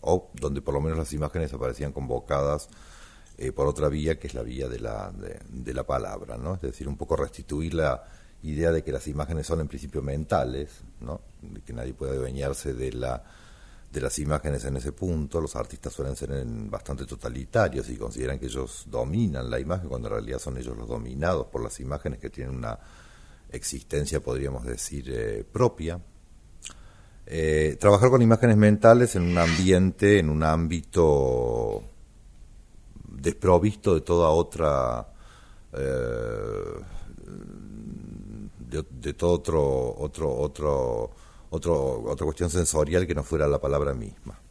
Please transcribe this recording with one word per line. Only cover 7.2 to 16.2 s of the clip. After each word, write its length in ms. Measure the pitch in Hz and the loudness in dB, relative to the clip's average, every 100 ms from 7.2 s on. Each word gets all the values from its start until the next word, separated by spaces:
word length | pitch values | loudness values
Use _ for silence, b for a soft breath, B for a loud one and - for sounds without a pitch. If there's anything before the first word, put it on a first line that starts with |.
| 71 - - 73 82 | -2 -8 -8 -4 -2
la 300 | 82 76 64 B B B B | 0 0 0 B B B B
idea 280 | 78 76 82 | -8 0 2
de 120 | 82 | 2
que 80 | 78 | 0
las 160 | 67 - | -6 -6
imágenes 400 | 71 73 80 73 | -6 -4 -4 -2
son 120 | 82 | -2
en 80 | 73 | -2
principio 340 | 69 69 73 | -6 -8 -6
mentales, 800 | 67 71 78 92 64 65 73 - - - | -4 -4 0 0 0 -4 -8 -12 -20 -14
¿no? 200 | 58 80 - - | -12 -12 -14 -20
De 200 | 82 95 | -16 -16
que 120 | - | -12
nadie 200 | 58 62 | -10 -10
puede 200 | 65 67 | -8 -6
adueñarse 600 | 67 64 67 69 69 71 | -4 -4 -4 -4 -4 -6
de 200 | 62 65 | -4 -6
la, 300 | 62 64 62 B B B B B B B | -4 -6 -6 B B B B B B B
de 100 | 73 | -6
las 180 | 65 - | -4 -2
imágenes 440 | 73 76 76 71 67 | -2 0 0 -4 -2
en 120 | 69 | -4
ese 140 | 65 | -6
punto. 500 | - 92 82 71 85 | -4 -2 -2 -2 -2
Los 140 | 76 60 | -4 -6
artistas 360 | 60 - 65 | -8 -8 -12
suelen 240 | - 67 | -6 -6
ser 160 | 65 | -4